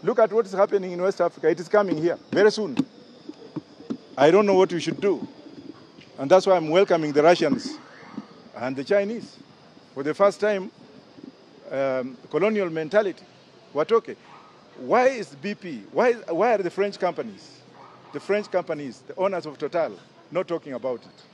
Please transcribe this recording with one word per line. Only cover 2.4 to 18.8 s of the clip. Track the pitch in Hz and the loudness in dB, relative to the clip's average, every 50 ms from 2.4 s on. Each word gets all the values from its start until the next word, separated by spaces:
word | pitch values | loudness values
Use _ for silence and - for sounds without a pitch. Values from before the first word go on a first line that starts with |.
| 202 214 | 4 4
soon. | 202 214 214 170 127 - 262 - - - - - - - - - - - - - - - - _ - - - - - - - - - | 4 2 -6 -6 -4 -4 -4 -6 -6 -20 -20 -20 -20 -20 -20 -20 -20 -20 -20 -16 -16 -16 -16 _ -20 -20 -12 -12 -12 -12 -12 -16 0
I | - 135 151 | 4 4 6
don't | 165 202 214 | 6 6 4
know | 202 196 | 4 4
what | 185 190 185 175 | 4 4 2 2
we | 170 | -6
should | 147 165 156 135 | -4 -6 -6 -2
do. | - 202 180 120 - - - - - - - - - - - - - - - - - - - - | 0 0 0 -2 -4 -12 -14 -20 -20 -20 -20 -20 -20 -20 -20 -20 -20 -20 -20 -20 -20 -20 -12 -10
And | 135 139 | 2 4
that's | 170 185 190 | 4 4 6
why | 196 190 | 4 2
I'm | 180 160 151 | 2 2 2
welcoming | 156 185 202 196 185 165 156 151 139 | 2 2 4 4 2 0 0 0 2
the | 147 147 | 4 6
Russians | 165 180 - 175 151 131 120 - - - - - - - - - - - - - - - - - - - | 6 6 4 2 -2 -2 -2 -4 -10 -14 -14 -18 -20 -20 -20 -20 -16 -16 -16 -16 -16 -20 -20 -20 -20 -12
and | 107 113 131 135 | -8 -8 -6 -6
the | 131 139 | -8 -2
Chinese. | - 196 202 202 202 233 233 - - - - - _ - - - - - - - _ - | 0 0 0 0 0 -6 -10 -12 -14 -20 -20 -20 _ -20 -20 -20 -20 -20 -20 -20 _ -12
For | 131 139 | -8 -6
the | 151 151 | -6 0
first | - 196 202 196 - | 4 2 2 2 2
time, | 202 208 208 196 185 214 _ - - - - - - - - - - - - _ - - - - - - | -2 -2 0 -2 -4 -8 _ -20 -20 -20 -20 -20 -20 -20 -20 -20 -20 -20 -20 _ -20 -20 -20 -20 -16 -10
um, | - 135 139 135 131 131 123 131 131 - - - | -6 -4 -2 -2 -2 -4 -4 -6 -12 -16 -18 -4
colonial | - 151 170 214 220 208 190 175 | -2 0 0 2 0 0 -2 -2
mentality. | 160 160 160 151 - 208 220 190 156 - - - - - _ - _ - - - - | -4 -6 -6 0 0 0 0 0 -6 -8 -18 -20 -20 -20 _ -20 _ -20 -20 -8 -4
Watoke. | 139 160 - 220 226 - - 120 - - - - - - - - - - - - - | -4 0 2 2 0 0 -2 -16 -16 -18 -20 -20 -20 -20 -20 -20 -20 -20 -20 -20 -14
Why | - 123 165 233 254 262 | -4 2 2 4 4 4
is | 269 240 196 - 143 | 2 0 -8 -12 -12
B | 143 135 202 202 | -10 -8 -8 -8
P? | - - 180 151 113 98 101 | -8 -10 -12 -12 -12 -14 -6
Why, | 123 143 220 247 247 | -2 2 2 2 2
why | 233 - - 170 170 202 247 233 | 0 -4 -6 -2 0 2 2 2
are | 196 | 2
the | 196 175 | 0 -4
French | - - 202 208 196 - | -2 -2 -4 -4 -2 -2
companies, | - 180 170 160 143 113 98 95 - - - - - - - - - - - - - - - | -4 -4 -2 -4 -10 -10 -12 -16 -20 -20 -20 -20 -20 -20 -20 -20 -20 -20 -20 -20 -20 -14 -14
the | 147 | -14
French | - - 196 208 208 - | -4 -2 -2 -2 -2 -2
companies, | - 185 170 - 165 147 | -4 -4 -2 -2 -8 -8